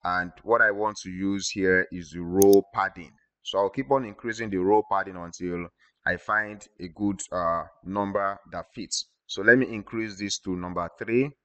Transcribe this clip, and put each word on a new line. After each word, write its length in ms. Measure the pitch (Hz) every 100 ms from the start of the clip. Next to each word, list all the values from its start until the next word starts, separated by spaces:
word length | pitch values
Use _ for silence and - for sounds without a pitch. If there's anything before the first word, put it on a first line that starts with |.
And 280 | 90 90 90 -
what 180 | - 117
I 80 | 110
want 280 | 101 107 107
to 60 | 92
use 400 | 92 98 98 92
here 380 | 104 95 92 -
is 200 | 90 80
the 100 | 82
row 420 | 87 92 98 98 -
padding. 380 | 117 95 92 76 52 _ _
So 160 | - 95
I'll 120 | 98
keep 180 | 135 135
on 140 | 135 117
increasing 460 | 104 117 107 110
the 60 | 95
row 260 | 92 107 -
padding 280 | 98 95 90
until 500 | 85 - 90 87 85 _ _ _ -
I 120 | 90
find 480 | - 107 107 104 - _
a 80 | 87
good, 300 | 82 101 95 -
uh, 320 | 92 85 82 78 _
number 560 | 87 98 98 101 98 98 82
that 140 | 85 -
fits. 360 | - 92 - - _ _
So 160 | -
let 160 | 104 123
me 80 | 123
increase 440 | 113 98 113 110 95
this 200 | 101 -
to 140 | 95 90
number 320 | 90 87 85 -
three. 320 | 110 120 143 -